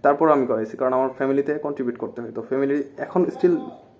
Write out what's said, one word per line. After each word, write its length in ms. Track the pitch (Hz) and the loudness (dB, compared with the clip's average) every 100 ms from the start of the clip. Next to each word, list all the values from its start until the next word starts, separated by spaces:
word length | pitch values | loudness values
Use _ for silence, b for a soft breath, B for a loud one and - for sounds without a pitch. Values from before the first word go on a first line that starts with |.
তারপর 300 | 139 143 160 | 4 4 4
আমি 160 | 147 123 | 4 2
করাইছি, 300 | 110 110 - | -2 -2 -2
কারণ 160 | 131 | 0
আমার 160 | 127 131 | 0 0
ফ্যামিলিতে 440 | 127 135 139 143 | -2 0 2 0
কন্ট্রিবিউট 440 | 151 147 139 123 120 | -2 -4 -4 -4 -4
করতে 240 | 113 - | -8 -8
হয়। 100 | 113 | -10
তো 100 | 113 | -10
ফ্যামিলি 420 | 113 131 139 143 139 - | -4 -2 0 -2 -4 -10
এখন 260 | - 185 | -2 0
still 320 | 175 - 185 165 - - - | 0 2 2 2 -2 -14 -20